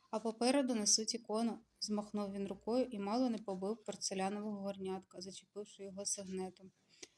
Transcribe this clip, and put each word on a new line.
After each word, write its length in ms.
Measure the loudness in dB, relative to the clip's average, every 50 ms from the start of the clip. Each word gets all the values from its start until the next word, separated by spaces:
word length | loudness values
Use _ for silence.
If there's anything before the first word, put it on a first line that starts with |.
| _ _
а 100 | -4 -2
попереду 540 | -2 -2 0 2 4 6 6 6 4 4 2
несуть 400 | 2 6 6 6 6 6 2 -4
ікону», 440 | -4 -4 -2 0 2 2 2 0 -4 -8 _ _ _
змахнув 520 | -4 -2 0 -2 -2 -2 -2 -2 -2 -2
він 160 | -2 -4 -4 -4
рукою 360 | -6 -4 -2 2 2 2 2
і 140 | 2 0 -2
мало 320 | 0 0 2 4 4 2
не 80 | 2 0
побив 460 | -2 -4 -4 -2 -2 -2 -2 -2 -6
порцелянового 760 | -8 -6 -4 -4 -2 0 0 0 0 0 -2 -4 -4 -4 -4
горнятка, 600 | -4 -4 -4 -4 -4 -4 -4 -4 -6 _ -14 -12
зачепивши 600 | -12 -12 -12 -14 -16 _ _ -10 -10 -10 -12 -12
його 220 | -12 -10 -8 -4 -2
сигнетом. 680 | -2 -2 -2 -4 -4 -4 -4 -4 -4 -8 -12 -18 -20 -20 _ _ _ -20 -20 -20 -20 _